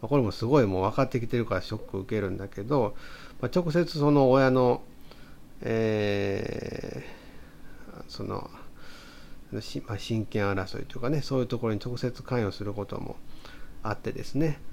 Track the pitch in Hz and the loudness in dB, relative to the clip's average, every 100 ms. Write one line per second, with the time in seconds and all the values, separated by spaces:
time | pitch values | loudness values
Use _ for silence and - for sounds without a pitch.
0 | 117 143 113 92 117 147 110 92 95 107 | 4 4 4 2 4 6 6 4 2 2
1 | 135 131 113 120 110 92 - 107 - 98 | 2 2 0 0 2 0 -2 -6 -6 -6
2 | 95 107 98 95 98 - 104 143 107 - | -2 -2 0 -2 -6 -8 0 2 2 -2
3 | - - - - 123 - 175 156 170 151 | -10 -14 -14 -4 0 2 2 2 2 4
4 | 147 143 135 131 131 127 123 123 - - | 6 8 8 8 8 8 6 4 0 -16
5 | - - - - - - - 113 110 107 | -16 -16 -16 -16 -16 -10 -2 2 2 2
6 | 104 101 101 98 - - - - - - | 2 2 0 -2 -2 -4 -6 -6 -6 -8
7 | - - - - - - - - - - | -10 -14 -16 -16 -16 -14 -14 -12 -14 -14
8 | - - 98 98 - - - - - - | -12 -8 -6 -6 -6 -12 -14 -12 -12 -12
9 | - - - - - 101 - 143 - 104 | -14 -16 -14 -14 -8 -8 -6 -8 -6 -6
10 | - 113 107 - 101 98 92 - - - | -2 -2 0 0 2 0 -2 -6 -6 -4
11 | 120 151 139 131 120 120 113 107 123 123 | 0 0 0 0 0 0 0 -2 -2 -4
12 | 127 120 - 123 104 92 101 101 98 - | -4 -4 -2 0 0 -2 -6 -4 -4 -6
13 | - - - - - - - - 107 104 | -6 -8 -10 -10 -12 -10 -10 -6 -4 -2
14 | 110 107 107 131 160 147 - | -4 -4 -2 2 2 2 -4